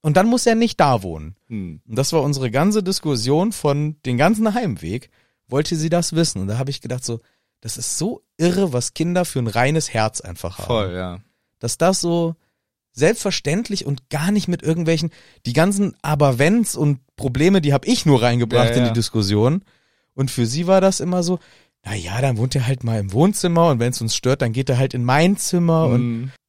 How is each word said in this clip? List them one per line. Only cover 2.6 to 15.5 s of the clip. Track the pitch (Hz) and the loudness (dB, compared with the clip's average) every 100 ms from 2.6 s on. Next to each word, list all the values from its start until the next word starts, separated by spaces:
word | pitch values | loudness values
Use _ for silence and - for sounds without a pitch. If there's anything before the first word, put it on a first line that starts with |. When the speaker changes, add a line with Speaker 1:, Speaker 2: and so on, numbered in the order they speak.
| 180 214 | 2 0
Speaker 1:
Diskussion | 180 190 156 131 113 147 202 | -2 -4 -2 -2 0 0 0
von | 214 151 143 151 151 - | -2 -2 0 -2 -6 -4
den | 123 | 2
ganzen | 156 214 220 | 2 2 0
Heimweg, | 214 220 101 80 110 - _ _ _ _ | 0 -2 -6 -6 -8 -10 _ _ _ _
wollte | 135 151 165 | -4 -2 -2
sie | 160 | 0
das | 170 170 | 0 0
wissen. | 160 170 101 | 0 -2 -2
Und | 95 | -4
da | 113 | -4
hab | 135 | -6
ich | 139 | -8
gedacht | - 123 | -8 -8
so, | - 113 _ _ _ _ | -8 -10 _ _ _ _
das | 135 151 | -14 -10
ist | - - | -8 -4
so | 185 - _ _ | -6 -6 _ _
irre, | 170 175 190 | 0 2 0
was | 123 120 | 0 -4
Kinder | - 160 180 | -4 -2 0
für | 180 135 | -2 -2
ein | 117 | -2
reines | 113 127 160 151 | 0 2 2 -2
Herz | 113 110 - | -2 -2 -2
einfach | 92 85 85 90 | -12 -10 -10 -10
haben. | - | -4
Speaker 2:
Voll, | 117 98 | -2 -2
ja. | 90 90 87 _ _ _ _ | -6 -8 -10 _ _ _ _
Speaker 1:
Dass | - - | -8 0
das | 165 190 | 0 0
so | 175 170 165 165 _ _ _ _ _ | 0 0 -2 -6 _ _ _ _ _
selbstverständlich | - 143 233 202 - - 170 233 202 135 | 0 0 2 -2 -4 -2 -4 -4 -6 -6
und | 143 _ | -8 _
gar | 143 165 | -4 0
nicht | 208 180 | 0 0
mit | 175 | -4
irgendwelchen, | - 165 160 165 160 - _ _ | -2 -2 0 0 -2 -8 _ _
die | - | -4